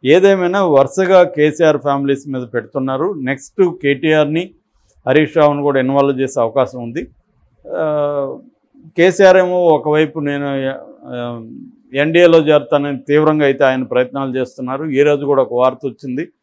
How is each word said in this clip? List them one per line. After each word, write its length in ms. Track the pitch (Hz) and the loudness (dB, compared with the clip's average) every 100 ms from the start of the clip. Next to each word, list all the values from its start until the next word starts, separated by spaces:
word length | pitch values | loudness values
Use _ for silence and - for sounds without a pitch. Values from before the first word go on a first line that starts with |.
| 131 | 4
ఏదేమైనా 600 | 165 196 196 175 190 185 | 4 4 2 0 0 2
వరుసగా 580 | 139 143 - 185 185 | 2 2 0 4 4
కేసీఆర్ 540 | 180 151 151 151 165 147 | 4 2 -2 2 0 0
ఫ్యామిలీస్ 520 | 143 139 139 139 151 | -2 -4 -2 -4 -4
మీద 180 | 135 123 | -10 -8
పెడుతున్నారు. 600 | 120 110 143 131 135 170 | -10 -8 -8 -6 -4 -4
నెక్స్ట్ 680 | 180 131 135 - - 185 156 | -6 -8 -8 -10 -2 -2 0
కేటీఆర్ని, 680 | 143 135 156 156 147 160 185 _ _ _ _ _ - | -4 -2 0 0 0 -2 -6 _ _ _ _ _ 0
హరీష్ 300 | 135 151 165 | 0 2 2
రావును 240 | 147 143 | 2 2
కూడా 180 | 143 135 | -2 0
ఇన్వాల్వ్ 420 | 127 139 139 131 | 0 0 0 0
చేసే 200 | 131 131 | -4 -2
అవకాశం 420 | 113 117 127 127 | -2 -2 -4 -4
ఉంది. 240 | 117 127 - _ _ _ _ _ - | -12 -12 -12 _ _ _ _ _ -12
ఆ, 720 | 180 156 151 147 147 139 - - _ _ _ 160 - | -6 -4 -4 -4 -4 -8 -10 -18 _ _ _ -14 0
కేసీఆర్ 400 | 175 175 190 185 | 0 6 6 6
ఏమో 220 | 180 180 | 4 0
ఒకవైపు 600 | 175 151 151 151 156 156 | 2 2 0 0 0 -2
నేను, 540 | 143 143 143 139 135 135 - - 131 | -6 -6 -6 -4 -6 -8 -16 -20 -14
ఆ, 360 | 123 120 120 113 131 - _ _ | -10 -10 -10 -14 -18 -20 _ _
ఎన్డీఏలో 440 | 135 147 165 175 165 | -4 0 4 6 6
చేరతానని 600 | 151 151 - 147 143 135 | 4 2 2 -2 -2 -8
తీవ్రంగా 480 | - 147 156 156 143 | 0 2 2 2 0
అయితే 180 | 135 | 2
ఆయన 200 | 139 131 | 0 0
ప్రయత్నాలు 520 | 123 123 127 139 135 127 | -2 -2 -2 -4 -6 -6
చేస్తున్నారు. 500 | 123 - 127 135 156 | -8 -8 -10 -8 -6
ఈ 160 | 135 | 0
రోజు 240 | 147 147 143 | 2 0 0
కూడా 160 | 139 | 0
ఒక 120 | 127 | 0
వార్త 260 | 120 127 127 139 | 0 0 0 -12
వచ్చింది 440 | 113 139 127 170 _ | -10 -10 -10 -10 _